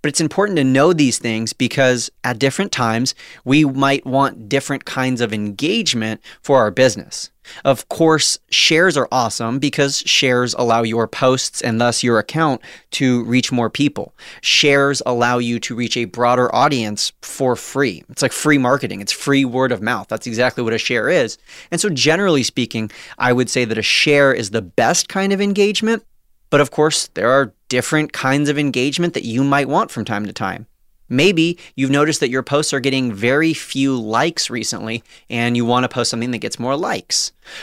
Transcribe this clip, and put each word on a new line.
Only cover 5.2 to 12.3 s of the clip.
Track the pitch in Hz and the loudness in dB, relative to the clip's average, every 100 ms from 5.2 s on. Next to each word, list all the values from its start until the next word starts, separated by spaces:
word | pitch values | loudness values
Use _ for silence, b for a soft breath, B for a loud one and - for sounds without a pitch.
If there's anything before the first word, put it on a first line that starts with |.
| 117 | -2
engagement | 107 104 98 151 226 190 120 110 110 B B | -2 -6 -4 -2 -2 -2 -2 -4 -8 B B
for | - 139 | 2 4
our | 107 | 4
business. | 95 131 - - - - _ B B | 4 2 2 -10 -12 -14 _ B B
Of | 139 131 - | 0 0 -2
course, | - 165 156 - - _ | 0 2 4 0 -4 _
shares | - - 160 185 147 | 0 2 4 4 2
are | 123 | 0
awesome | 131 117 - 113 131 | 0 0 -2 -4 -2
because | 143 - 139 - - | -2 0 0 0 0
shares | - 135 123 123 - | 0 2 2 0 -2
allow | 120 117 | 2 2
your | 117 113 110 | 2 0 -2
posts | - 131 131 - - | 0 2 2 -2 -6
and | 120 113 | -4 0
thus | 120 120 | 0 2
your | 123 113 | 2 2
account | - | 0